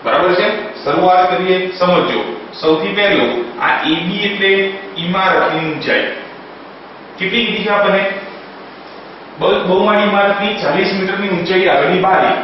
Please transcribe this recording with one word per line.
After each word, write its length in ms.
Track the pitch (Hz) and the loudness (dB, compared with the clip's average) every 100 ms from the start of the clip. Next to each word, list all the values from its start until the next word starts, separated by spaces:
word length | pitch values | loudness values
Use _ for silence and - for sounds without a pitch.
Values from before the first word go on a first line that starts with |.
બરાબર 320 | - 147 180 180 | 2 2 4 2
છે? 120 | - - - - | 2 -2 -6 -8
શરૂઆત 460 | - 160 185 180 185 | -2 2 6 6 4
કરીએ. 420 | 180 185 185 185 - | 2 2 0 0 0
સમજો, 580 | 180 175 - 113 - - - - | 2 4 2 -2 -4 -8 -12 -2
સૌથી 260 | 160 160 190 | 2 2 0
પહેલું 760 | 202 202 202 240 - - - | 0 2 2 0 -2 -6 -4
આ 200 | - - | -2 0
એ 140 | 151 165 | 0 -2
બી 240 | 180 202 | -2 -2
એટલે 500 | 208 202 190 196 196 - - - | -4 0 2 2 0 -4 -10 -8
ઇમારતની 760 | 170 185 190 - - 160 160 | -2 0 2 2 2 0 -4
ઊંચાઈ. 340 | 143 - - - - - - - - - - - - - - | -4 -2 0 -2 -6 -12 -16 -18 -18 -18 -18 -20 -20 -20 -6
કેટલી 260 | 190 233 220 | -2 -2 -2
કીધી 180 | 208 | -2
છે 60 | 208 | 0
આપણને? 420 | 208 196 196 196 - - - - - - - - - - - - - | 2 4 2 0 -4 -10 -16 -16 -18 -18 -18 -18 -18 -18 -18 -18 -2
બહુ-, 280 | 165 202 180 | 0 2 2
બહુમાળી 360 | 190 208 208 | 2 4 4
ઇમારતની 520 | 202 196 202 202 208 - | 2 2 2 2 -2 -2
ચાલીસ 380 | - 190 - | 0 0 0
મીટરની 360 | 196 185 185 202 | 0 -2 -2 -2
ઊંચાઈ 380 | 175 170 185 180 | -2 2 2 4
આવેલી 320 | - 185 180 | 4 2 2
બારી. 360 | 131 127 123 - | 4 4 2 0